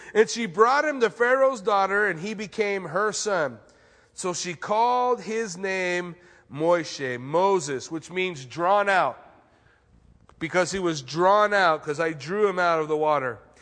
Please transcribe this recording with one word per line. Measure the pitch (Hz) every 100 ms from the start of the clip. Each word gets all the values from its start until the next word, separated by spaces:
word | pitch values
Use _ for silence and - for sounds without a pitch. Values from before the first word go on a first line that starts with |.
| -
and | 214 220
she | 226 226
brought | 156 233 277 302
him | 269
to | 226
Pharaoh's | - 240 262 269 254
daughter, | 196 202 190 202 208
and | 160
he | 196
became | 214 214 - 208 196 175
her | 175 214
son. | 196 196 180 143 113 - _ _ _ _
So | - 185
she | 175 175 165
called | - 214 240 247 247 240
his | 175 220 226 175
name | 196 190 180 175 180 165 - - -
Moshe, | 139 160 175 151 - 135 123
Moses, | 131 160 196 190 143 131 -
which | 160 -
means | 180 185 156 131
drawn | 127 175 202 202
out, | 190 143 - - - _ _ _ _ _ _ _ _ _ -
because | 160 180 175
he | 196
was | 175 156
drawn | 127 151 185 208 208
out, | 202 180 156
'cause | 156 143
I | 165
drew | 156 139 202 208
him | 180
out | 175 165
of | 156
the | 156
water. | 151 147 131 110 - -